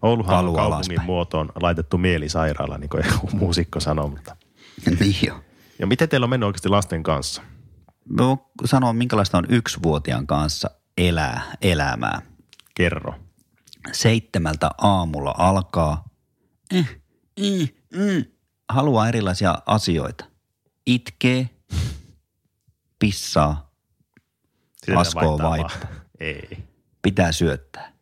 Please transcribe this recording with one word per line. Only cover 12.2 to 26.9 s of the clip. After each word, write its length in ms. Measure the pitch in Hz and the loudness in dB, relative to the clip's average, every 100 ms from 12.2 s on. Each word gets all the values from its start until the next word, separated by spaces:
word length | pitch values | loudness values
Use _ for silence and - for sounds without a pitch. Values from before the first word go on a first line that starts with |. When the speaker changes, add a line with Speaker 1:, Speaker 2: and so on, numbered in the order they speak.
| - - _ _ _ - | -10 -20 _ _ _ -2
Speaker 1:
Kerro. 380 | 85 78 - - - _ _ _ _ - - | 0 0 -8 -12 -18 _ _ _ _ -18 -12
Speaker 2:
Seitsemältä 760 | - 117 113 - 95 78 78 78 - | 0 2 2 0 -4 -2 0 -2 2
aamulla 580 | 101 95 85 76 69 67 | 2 2 0 -4 -4 2
alkaa. 680 | 87 95 92 90 80 76 - _ _ _ _ _ _ | 2 2 0 0 0 -2 -8 _ _ _ _ _ _
Eh, 160 | 185 139 - _ _ _ - | 0 0 -4 _ _ _ -4
mm, 280 | 202 196 147 _ _ 175 | -2 0 -2 _ _ -2
mm. 240 | 202 180 - _ _ _ _ | 0 0 -4 _ _ _ _
Haluaa 380 | 131 147 117 110 | 0 2 4 2
erilaisia 500 | 120 98 90 98 82 - | 2 0 2 2 0 2
asioita. 600 | 107 101 82 69 - - _ _ _ _ _ - | 2 2 0 -2 -8 -18 _ _ _ _ _ 0
Itkee, 600 | 123 - - 127 127 127 _ _ - - - - _ _ _ _ _ _ _ _ _ | 0 -2 -2 0 2 -2 _ _ -4 -4 -6 -16 _ _ _ _ _ _ _ _ _
pissaa, 720 | 107 98 - - 76 76 - _ _ _ _ _ _ _ _ _ _ _ | -2 -2 -2 0 0 0 -8 _ _ _ _ _ _ _ _ _ _ _
Speaker 1:
Sitä 180 | - 92 | 0 2
Speaker 2:
laskoo 260 | 87 85 80 76 | 2 2 0 2
Speaker 1:
vaihtaa 120 | 80 | 0
Speaker 2:
vaippaa. 400 | 78 76 - - | 0 -4 -6 -12
Speaker 1:
vaan. 80 | 73 - _ | -14 -20 _
Ei. 380 | 80 73 73 - - _ _ | -10 -10 -12 -16 -16 _ _